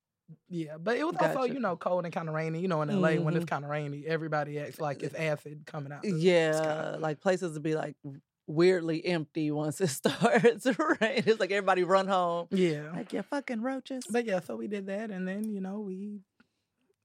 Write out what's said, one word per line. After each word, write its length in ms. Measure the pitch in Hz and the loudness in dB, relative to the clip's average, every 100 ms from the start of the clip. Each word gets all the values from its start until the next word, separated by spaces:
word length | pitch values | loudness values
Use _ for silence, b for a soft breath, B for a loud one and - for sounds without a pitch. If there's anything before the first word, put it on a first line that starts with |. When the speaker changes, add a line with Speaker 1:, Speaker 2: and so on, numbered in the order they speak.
| _ _ - 156 _ | _ _ -20 -20 _
Speaker 1:
yeah. 280 | 175 151 156 | -8 -8 -6
But 200 | 180 247 | -4 -2
it 60 | 311 | -2
was 100 | 359 | 0
also, 220 | 320 262 | 0 2
Speaker 2:
Gotcha. 120 | 247 | -2
Speaker 1:
you 60 | 262 | -2
know, 160 | 214 170 | -4 -4
cold 260 | 190 180 170 | -2 -2 -2
and 80 | |
kinda 180 | 175 160 | -6 -4
rainy. 280 | 156 160 165 | -4 -4 -2
You 80 | 185 | -2
know, 140 | 156 | 0
in 80 | 151 | 0
L 160 | 202 160 | 2 2
A, 140 | 165 | 2
when 160 | 156 160 | 2 0
it's 100 | 170 | -2
Speaker 2:
Mm-hmm. 100 | 147 | -4
Speaker 1:
kinda 120 | 143 | -4
rainy, 360 | 151 147 143 147 | -6 -6 -6 -4
everybody 520 | 160 160 151 147 147 | -4 -2 -2 -2 -6
acts 200 | 147 147 | -8 -6
like 220 | 151 139 | -6 -4
it's 100 | 143 165 | -8 -4
acid 480 | 160 147 147 151 - | -2 -4 -6 -16 -12
coming 240 | 156 139 | -10 -10
out 80 | 143 | -8
the 100 | 214 | -2
Speaker 2:
Yeah, 460 | 160 180 175 160 156 156 156 156 | 2 6 6 6 2 0 -2 -4
Speaker 1:
sky. 40 | 160 | -4
Speaker 2:
like, 240 | 156 147 | -4 0
places 320 | 196 185 180 | 0 0 -2
would 100 | 156 | -4
be, 120 | 156 156 | -2 -2
like, 200 | 151 - 143 139 - _ - | -4 -10 -14 -16 -20 _ -2
weirdly 560 | 156 180 185 165 160 175 | 4 6 6 2 -2 0
empty 440 | 170 147 165 151 | -2 -2 -2 -2
once 280 | 147 156 - | 0 -2 0
it 60 | 180 | -2
<laughs> 120 | 135 | 0
starts 640 | - - 233 240 220 226 262 | 0 2 4 8 8 6 2
to 80 | 214 311 311 | 2 2 2
rain. 220 | 220 226 208 | 2 2 2
It's 140 | 220 | 4
like 120 | 190 | 2
everybody 320 | 202 190 185 | 2 2 2
run 240 | 175 190 190 | 6 4 4
home. 400 | 185 175 170 170 | 2 2 0 -2
Speaker 1:
Yeah. 400 | 190 180 151 151 | 2 2 2 -6
Speaker 2:
Like, 200 | 175 208 | -10 -6
"You 80 | - | -6
fucking 380 | 196 285 277 226 | -4 -6 -4 -4
roaches." 440 | 247 269 - 262 - | -4 -6 -8 -10 -4
Speaker 1:
But 160 | 233 233 | -2 0
yeah, 140 | 185 | -2
so 140 | 170 226 | -4 -8
we 120 | 226 | -6
did 180 | 202 196 | -6 -6
that, 220 | 196 226 | -8 -6
and 160 | 185 185 | -6 -6
then, 220 | 196 220 | -4 -6
you 100 | 202 | -6
know, 180 | 190 202 | -6 -8
we, 400 | 208 185 208 208 190 _ _ _ _ _ _ _ | -8 -8 -10 -12 -18 _ _ _ _ _ _ _